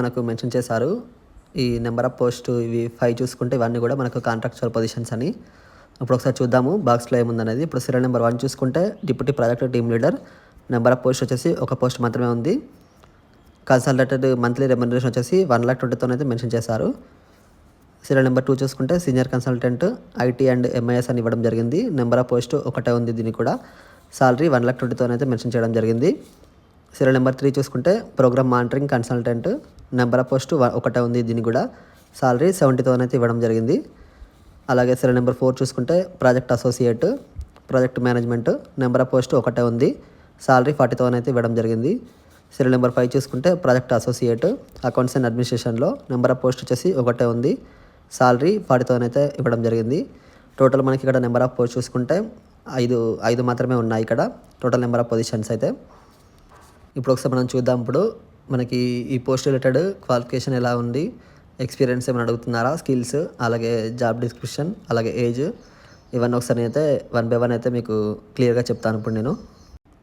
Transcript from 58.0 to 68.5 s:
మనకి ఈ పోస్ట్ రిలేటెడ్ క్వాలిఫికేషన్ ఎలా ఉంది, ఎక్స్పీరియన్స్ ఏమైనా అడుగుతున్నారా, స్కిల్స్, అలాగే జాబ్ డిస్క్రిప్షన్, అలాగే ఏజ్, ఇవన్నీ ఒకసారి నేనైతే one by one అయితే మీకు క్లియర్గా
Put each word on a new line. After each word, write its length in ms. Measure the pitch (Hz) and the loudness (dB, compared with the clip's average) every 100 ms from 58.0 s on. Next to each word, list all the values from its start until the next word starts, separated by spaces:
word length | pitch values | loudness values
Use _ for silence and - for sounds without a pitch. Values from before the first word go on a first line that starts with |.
| 220 - - - - | 0 -4 -18 -20 -6
మనకి 260 | 123 123 123 123 123 117 127 | -4 -2 -2 -2 -4 -4 -6
ఈ 40 | 120 | -2
పోస్ట్ 200 | 131 147 | -2 0
రిలేటెడ్ 300 | 131 131 127 185 196 - | 0 2 2 0 -4 -2
క్వాలిఫికేషన్ 480 | 123 117 131 139 127 | -2 -2 -6 -2 -2
ఎలా 120 | 123 120 | 0 -2
ఉంది, 200 | 120 123 196 - - - - - 120 | -2 -4 -6 -8 -20 -20 -20 -10 -8
ఎక్స్పీరియన్స్ 420 | - 127 123 123 | -2 0 0 -2
ఏమైనా 160 | 123 117 | -2 0
అడుగుతున్నారా, 460 | 117 120 117 120 165 | -2 -2 -2 0 -2
స్కిల్స్, 360 | - 131 120 143 165 - 120 | -2 -2 0 -4 -4 -4 -2
అలాగే 260 | 117 113 117 110 123 | -2 -2 -2 -4 -2
జాబ్ 160 | 120 117 120 | -2 0 -4
డిస్క్రిప్షన్, 460 | - 131 - 156 220 - | -6 -12 -6 -6 -6 -4
అలాగే 220 | 117 113 117 120 | -2 -2 -2 -2
ఏజ్, 180 | 120 160 247 - - - - - 127 | 0 -4 -6 -16 -20 -20 -20 -8 -2
ఇవన్నీ 180 | 120 120 | 0 0
ఒకసారి 200 | - 120 | 0 -2
నేనైతే 220 | 117 143 151 131 - 120 | 0 0 0 0 -2 -2
one 100 | 113 | 0
by 80 | 120 120 | 0 0
one 80 | 120 | 0
అయితే 120 | 123 120 | -2 -4
మీకు 180 | 113 107 104 104 - - | -2 -2 -2 -6 -10 -2
క్లియర్గా 280 | 123 | 2